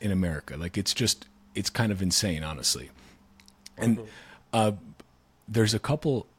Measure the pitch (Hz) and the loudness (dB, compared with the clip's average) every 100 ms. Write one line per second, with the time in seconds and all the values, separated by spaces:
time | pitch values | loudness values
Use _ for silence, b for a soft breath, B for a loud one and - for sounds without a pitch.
0 | 104 92 87 76 - 69 87 104 98 - | 0 2 2 0 -6 -8 -4 -2 -2 0
1 | 113 - - - - - 98 - 113 98 | 0 -2 -6 -20 -10 -6 -4 0 0 2
2 | 95 - 107 78 78 78 - - 64 - | 2 2 0 -2 -4 -4 -2 -2 -6 -18
3 | B B _ - - _ - - 117 110 | B B _ -20 -20 _ -20 -2 0 0
4 | 107 B B B _ 117 107 104 - - | -2 B B B _ 2 2 2 -8 -20
5 | - _ _ _ - 110 107 107 - 151 | -20 _ _ _ -4 2 4 2 0 0
6 | 160 127 - | 0 -2 -4